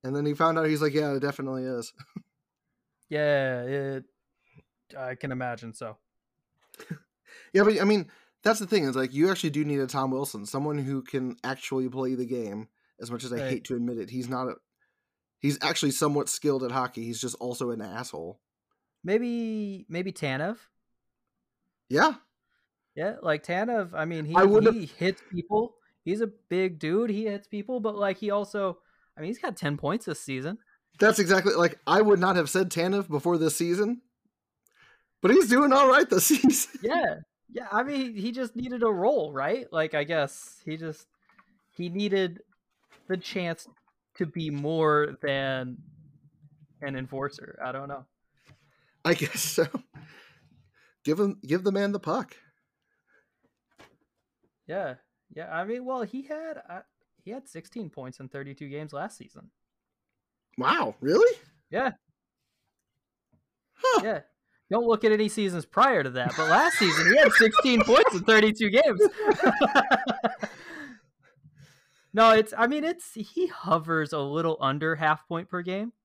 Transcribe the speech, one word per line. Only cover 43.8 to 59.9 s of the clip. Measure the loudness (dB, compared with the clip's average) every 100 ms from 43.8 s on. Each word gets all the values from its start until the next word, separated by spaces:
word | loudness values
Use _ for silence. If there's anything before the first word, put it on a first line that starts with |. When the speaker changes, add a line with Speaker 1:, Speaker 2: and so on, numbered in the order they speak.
| _ _ _ -8
Speaker 2:
to | -6
be | -4 -6
more | -4 -2 2 4 4 2 -4
than | -4 -2 -2 -4 -6 -12 -18 -20 -20 _ _ _ -20 _ _ _
an | -10
enforcer. | -8 -8 -8 -8 -8 -20 -12
I | -10
don't | -10 -10
know. | -14 -16 _ _ _ _ _ _ _ _ _
Speaker 1:
I | 0
guess | 0 0 -4
so. | -4 0 -2 -2 -14 -20 -20 -20 -20 _ _ _ _ _ _ _
Give | -4 0
him, | 0 -2 -2
give | -2
the | 0
man | 0 -2
the | -4
puck. | -4 -4 -6 -14 _ _ _ _ _ _ _ _ _ _ _ _ _ _ -20 _ _ _ _ _ _ _ -12
Speaker 2:
Yeah. | -8 -8 -10 _ _ _
Yeah, | -16 -10
I | -8
mean, | -6 -6 -6
well, | -6
he | -6 -10
had, | -10 -12 -10 -14 -16
uh, | -18 -18 _ _ _
he | -16
had | -16 -16
sixteen | -20 -16 -12 -12
points | -12 -16 -14
in | -14
thirty-two | -12 -14 -14 -12
games | -12 -10
last | -10 -10 -12
season. | -20 -20 -20 _ _ _ _